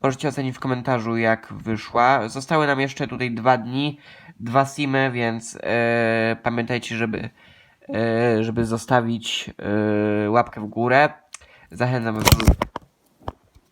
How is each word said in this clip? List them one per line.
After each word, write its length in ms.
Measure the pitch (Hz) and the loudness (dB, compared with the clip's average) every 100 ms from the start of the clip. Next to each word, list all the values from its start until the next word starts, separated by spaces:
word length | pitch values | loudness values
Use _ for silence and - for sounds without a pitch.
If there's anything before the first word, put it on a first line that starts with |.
Możecie 260 | 139 131 151 | -2 0 -4
ocenić 280 | 139 131 127 | -2 -4 -4
w 40 | |
komentarzu, 580 | 135 127 123 123 110 113 | -4 -2 0 -2 0 0
jak 360 | 113 110 - | 2 0 -4
wyszła. 760 | 104 110 110 - 117 123 139 110 | -10 -6 -6 -2 2 4 4 0
Zostały 380 | 143 135 160 143 | -6 -2 0 2
nam 120 | 135 | 0
jeszcze 280 | 139 135 127 | -2 -4 -6
tutaj 240 | 120 123 | -4 -6
dwa 260 | 113 120 127 | 0 2 2
dni, 420 | 113 131 147 143 - - - - | 0 -4 -4 -6 -14 -20 -20 -12
dwa 260 | 117 131 135 | -2 2 2
simy, 460 | 147 139 135 135 | 0 0 2 0
więc, 460 | 120 117 113 - - | 0 -2 -2 -8 -8
e, 760 | - 117 117 117 113 113 113 113 | -2 0 2 2 2 2 0 -2
pamiętajcie, 520 | 120 117 117 123 - 117 | -4 -4 -2 -4 -4 -4
żeby, 340 | 113 101 123 - - - _ _ - | -4 -4 -8 -14 -20 -20 _ _ -8
e, 540 | 110 113 113 120 110 | -2 0 2 2 2
żeby 220 | 113 113 113 | 0 -2 -2
zostawić, 840 | 113 - 127 117 117 - - - - 98 104 107 104 104 104 104 | -2 2 2 2 -2 -4 -6 -8 -8 -2 0 2 2 2 0 2
e, 40 | |
łapkę 320 | 120 117 113 | 2 2 -4
w 40 | 107 | -8
górę. 440 | 110 120 131 147 - _ - - - - | -2 2 4 4 0 _ -20 -20 -20 -12
Zachęcam 440 | 85 123 127 113 110 | -2 0 0 -2 2
was 80 | |
do. 300 | 110 - 107 - - - _ _ _ _ - - _ _ _ | 4 6 6 4 0 -10 _ _ _ _ -18 -18 _ _ _